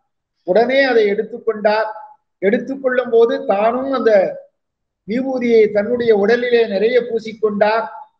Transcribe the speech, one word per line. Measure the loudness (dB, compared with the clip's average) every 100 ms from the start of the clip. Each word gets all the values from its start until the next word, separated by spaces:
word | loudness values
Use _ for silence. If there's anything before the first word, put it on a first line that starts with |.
| _ _ _ _
உடனே | 0 2 2 2
அதை | 2 2 2
எடுத்துக்கொண்டார். | 0 -6 -6 -6 -2 0 0 -2 -8 -18 -20 _ -4
எடுத்துக்கொள்ளும் | 0 0 -4 -4 -2 -2 0
போது | 2 2 0 -2
தானும் | 0 0 -2 -4
அந்த | 0 2 4 2 -4 -16 _ _ _ _ _ -6
விபூதியை | -6 -4 -4 2 4 4
தன்னுடைய | 2 -2 -2 2 2
உடலிலே | 2 0 2 0 2
நிறைய | 0 0 0
பூசிக்கொண்டார். | -2 -6 -8 -4 -2 0 0 0 -4 -12 -20